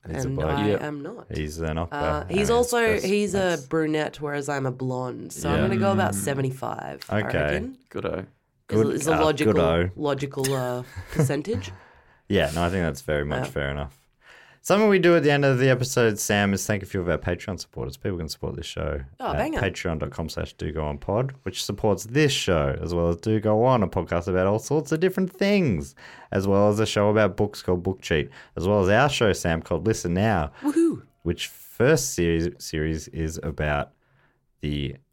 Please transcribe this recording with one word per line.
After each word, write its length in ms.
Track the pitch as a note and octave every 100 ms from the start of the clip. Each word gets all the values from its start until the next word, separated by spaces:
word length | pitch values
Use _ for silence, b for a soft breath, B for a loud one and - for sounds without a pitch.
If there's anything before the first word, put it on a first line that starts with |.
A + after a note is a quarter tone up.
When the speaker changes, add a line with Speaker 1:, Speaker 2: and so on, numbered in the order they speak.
| -
Speaker 1:
He's 140 | D#2+
a 40 | C2
Speaker 2:
and 80 | C2+
Speaker 1:
bloke. 120 | D#2
Speaker 2:
I 180 | D2+ G#2
Speaker 3:
Yeah. 160 | G2 D3+
Speaker 2:
am 140 | D3
not. 260 | D3 A3+ - D2
Speaker 1:
He's 240 | D2+ D#2+
an 180 | D#2+ D#2
opera. 220 | E2+ C#3+
Speaker 2:
Uh, 260 | D#2+ D2 F#2
he's 180 | F#3 G#3
Speaker 1:
Yeah, 80 | A#3
Speaker 2:
also, 240 | A#3+ A#3+ A3+
Speaker 1:
that's, 100 | -
Speaker 2:
he's 300 | F#3 G#3 G#3
Speaker 1:
that's 320 | F#3+ F#3 E3 C3+
Speaker 2:
a 20 |
brunette, 540 | D#3+ D#3 D#3 D3+ -
whereas 260 | D3 C#3+ C#3
I'm 180 | C#3+ C3
a 60 |
blonde. 640 | B2+ C3 B2+ B2+ A#2+ -
So 160 | - -
I'm 60 | D#2+
Speaker 1:
Yeah. 40 | -
Speaker 2:
gonna 100 | -
go 120 | G3
about 220 | - -
Speaker 3:
Mm. 20 | -
Speaker 2:
seventy-five, 840 | - C3+ C3+ C3 A2+ - - D2 -
I 100 | G2+
Speaker 1:
Okay. 140 | A2 F2+
Speaker 2:
reckon. 400 | D2 D2 B3+ C4 _
Speaker 3:
Goodo. 280 | - - E2
Speaker 2:
Is, 60 | F#2+ _ _ _ _
Speaker 1:
Good, 260 | G#2+ A2 -
Speaker 2:
is 120 | D3+
a 80 | D#3+
Speaker 1:
uh, 60 | D#3
Speaker 2:
logical, 280 | C#3+ D3+
Speaker 1:
goodo. 380 | - D#2+ E2+ F2+ -
Speaker 2:
logical, 560 | D3 C3+ C#3 C#3 C3+
uh, 300 | C3+ B2+ B2 B2 -
Speaker 1:
<laughs> 140 | -
Speaker 2:
percentage. 600 | - C#3 C#3+ D3 A#3 - B B B B B _
Speaker 1:
Yeah, 200 | G2+ D2 D2+
no, 80 |
I 60 | F2
think 140 | F#2+
that's 180 | E2+ C#2
very 240 | - D2+ D2
much 200 | B1+ C2
Speaker 2:
Yeah. 60 |
Speaker 1:
fair 180 | D2 C#2
enough. 280 | C#2+ C#2+ _ _ _ B B B B
Something 280 | - G3 G#3+
we 100 | G3
do 160 | F3 E3+
at 80 |
the 80 | D3
end 140 | C#3+ C#3+
of 140 | C3
the 100 | C3
episode, 500 | B2+ B2 - A#2 G2+
Sam, 340 | - G#2 G2+
is 120 | G2 -
thank 160 | G#2
a 20 | F#2+
few 140 | G2
of 80 | F2
our 100 | D2+
Patreon 400 | F2+ F2 - F2+
supporters. 380 | - - B1+ C2
People 220 | A2 F2
can 100 | D#2
support 300 | - D2+ C#2+
this 80 | D2+
show 340 | - D#2 C#2+ C2+ -
Speaker 2:
Oh, 60 | C4
Speaker 1:
at 60 | -
Speaker 2:
banger. 240 | C#4 D4+
Speaker 1:
patreon 380 | G2+ F2 F2+ D#2+
dot 100 | D2
com 180 | - D#2+
slash 240 | - D#2+ -
do 180 | E2+
go 100 | D2+
on 140 | D2+ C#2+
pod, 340 | - G2+ C3 -
which 200 | - -
supports 400 | - G#2 A2 F#2+
this 300 | G#2 C3 D3+
show, 440 | C3+ - E2+ C#2+ C#2+
as 120 | E2
well 140 | E2+ E2+
as 80 | E2+
Do 240 | A2 A2
Go 240 | G#2+ G#2+
On, 180 | B2 B2
a 60 | F#2
podcast 400 | - E2 E2+ F2+
about 180 | F#2 F#2+
all 140 | G#2+
sorts 320 | - D3 C#3
of 80 | D#3+
different 320 | F#3 F#3 F#3+
things, 640 | - G3 G3+ D#3+ E2+ C#2 - B B B
as 160 | G2 G2
well 180 | G2 G#2
as 140 | G#2
a 40 | A2
show 220 | - G#2
about 280 | G#2+ G#2 -
books 240 | G#2 -
called 200 | - F2+
Book 200 | F#2 F#2
Cheat, 280 | - D#2+ C#2 B B -
as 100 | F2
well 140 | G#2
as 80 | F#2
our 180 | G#2+ C#3+
show, 240 | - A2+
Sam, 300 | F2 F2+ E2
called 260 | - E2+ F#2
Listen 260 | A2 F2+
Now, 380 | F2 A2 G2 D2+ -
Speaker 2:
Woohoo. 420 | D4 D4+ E4 B3+ - _
Speaker 1:
which 240 | E2 F2 -
first 640 | - - - A#2+ D#3 C3+
series, 360 | - E2+ E2 E2+ -
series 460 | - D#2 D#2 D#2+ -
is 300 | D2 D#2+ D#2+
about 500 | E2 C#2+ D2+ D2 - _ _ _ _ _ _ _
the 380 | D2+ D2 C2+ - _